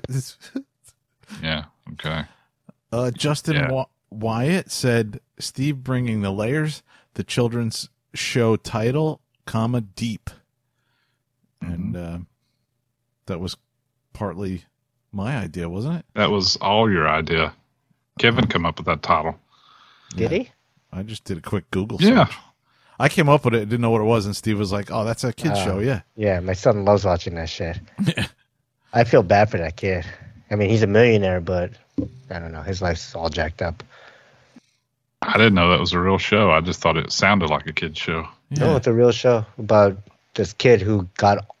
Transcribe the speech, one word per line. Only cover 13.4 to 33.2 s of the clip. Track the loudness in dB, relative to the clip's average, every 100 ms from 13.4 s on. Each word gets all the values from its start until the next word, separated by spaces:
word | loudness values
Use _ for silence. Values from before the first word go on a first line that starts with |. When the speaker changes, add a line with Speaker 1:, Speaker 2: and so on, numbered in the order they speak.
| -8 -10 _ _ _ _ _
Speaker 1:
partly | -10 -10 -6 -8 -8 -10 _ _ _ _
my | -8 -6 -6
idea, | -6 -8 -8
wasn't | -6 -6 -8
it? | -8
Speaker 2:
That | -2 0
was | 2 0 -2
all | 0 4 4
your | 4 2
idea. | 0 0 0 -2 -6 _ _ _ _ _ 0
Kevin | 2 2 0
came | 0 -2
up | -4
with | -4
that | -4
title. | 0 0 0 -8 _ _ _ _ _ _ _ -4
Speaker 3:
Did | -2
Speaker 1:
Yeah. | -2
Speaker 3:
he? | -4 _ _ _ _
Speaker 1:
I | -12
just | -10 -12
did | -10 -10
a |
quick | -6 -6 -4
Google | -6 -4 2
Speaker 2:
Yeah. | 4 4 2
Speaker 1:
search. | -2 _ _ _ _ _ -2
I | 0
came | 2 4
up | 4 4
with | 0
it, | 0
didn't | 0
know | 2
what | 2
it | 4
was, | 2 0
and | -4
Steve | -2 -2
was | -2
like, | -4 -4
"Oh, | -4
that's | -4 -4
a | -6
kid's | -4 -2 0
Speaker 3:
Oh. | -2
Speaker 1:
show, | -2
yeah." | -2 -2 -6 -2
Speaker 3:
Yeah, | 0 0
my | -2
son | 0 2 2 4
loves | 4 4
watching | 0 -2 -8
that | -10
shit. | -8 -8 -8 -14 -4
Speaker 1:
<laughs> | -4 -2 -8 _ _ _ _ _ _
Speaker 3:
I | 0
feel | 4 4
bad | 6 4 4
for | 0
that | -6 -4
kid. | -4 -4 -6 -16 -20 -20 _
I | -2
mean, | 2
he's | 2
a | 4
millionaire, | 6 6 4 2 0
but | -2 -2 -4 -8 _ -8 -8 -12 -14
I | -12
don't | -10
know. | -10
His | -8 -4
life's | -4 -4 -8
all | -8